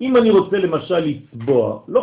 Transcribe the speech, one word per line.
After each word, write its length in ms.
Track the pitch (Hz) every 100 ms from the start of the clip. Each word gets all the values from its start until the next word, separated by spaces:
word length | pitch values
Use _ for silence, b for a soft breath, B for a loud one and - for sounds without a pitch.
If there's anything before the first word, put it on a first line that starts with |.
אם 160 | 254 247
אני 140 | 226
רוצה 260 | 196 - 196
למשל 420 | 185 160 - 175
לצבוע, 840 | 156 139 - 117 117 127 107 110 -
לא 120 | 240